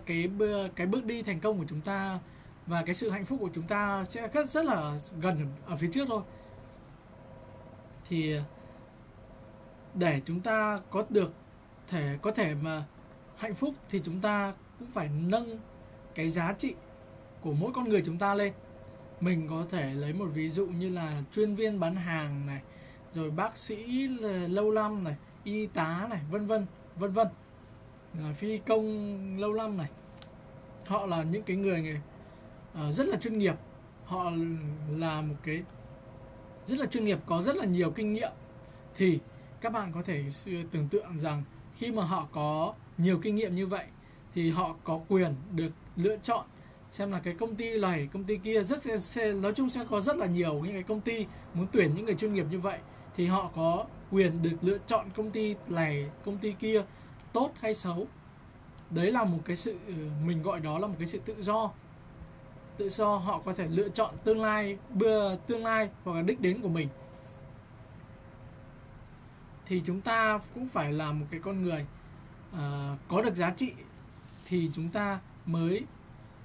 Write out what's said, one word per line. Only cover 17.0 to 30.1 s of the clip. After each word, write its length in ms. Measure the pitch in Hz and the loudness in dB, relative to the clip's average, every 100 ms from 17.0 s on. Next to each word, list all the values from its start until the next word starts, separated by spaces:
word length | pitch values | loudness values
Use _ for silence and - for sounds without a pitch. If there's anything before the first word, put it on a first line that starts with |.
| - - - - | -18 -18 -18 -8
của 120 | 165 | -2
mỗi 200 | 147 202 | 0 2
con 140 | 262 240 | 0 4
người 140 | 202 165 | 4 4
chúng 120 | 170 | 2
ta 160 | 196 | 4
lên. 180 | 202 202 196 - - - - - - | 4 2 0 -12 -18 -16 -16 -16 -2
Mình 240 | 175 175 156 | 2 2 2
có 180 | 160 170 | -2 -2
thể 240 | 180 139 | 0 0
lấy 180 | 135 147 | 0 -2
một 140 | 165 196 | 0 -2
ví 140 | 151 156 | 0 0
dụ 180 | 160 190 | 0 0
như 240 | 175 185 | 0 0
là 320 | 180 160 147 139 | 0 -2 -2 -2
chuyên 220 | - 214 | 2 2
viên 260 | 202 220 208 | 4 2 4
bán 160 | 165 185 | 2 2
hàng 500 | 175 160 151 143 139 | 0 0 0 -2 -4
này, 160 | 139 - - - - - | -6 -8 -16 -18 -18 -8
rồi 160 | 165 156 | -4 -2
bác 260 | 156 196 - | 0 0 -2
sĩ 520 | - 214 233 254 269 | -4 -4 -2 0 2
l-, 400 | 254 220 185 175 | 0 0 0 2
lâu 220 | 185 214 | 4 4
năm 320 | 214 214 214 | 4 4 0
này, 120 | 175 143 - - | -2 -4 -8 -12
y 220 | - 208 214 | -4 -2 -2
tá 400 | - 160 170 220 | 0 0 0 -2
này, 100 | 208 147 | -4 -2
vân 160 | 196 208 | -2 2
vân, 200 | 220 196 - - - | 2 2 -6 -14 -4
vân 160 | 202 | 0
vân. 160 | 190 214 - - - - - - - - 165 | 4 4 2 -14 -20 -20 -20 -20 -20 -12 -6
Rồi 120 | 151 | -4
phi 260 | 147 208 214 | -2 -2 -2
công 800 | 214 220 214 214 208 202 196 190 | 4 4 4 0 -2 -4 -4 -2
lâu 160 | 208 | 0
năm 220 | 214 220 196 | 0 0 -2
này. 140 | 143 - - | -4 -6 -16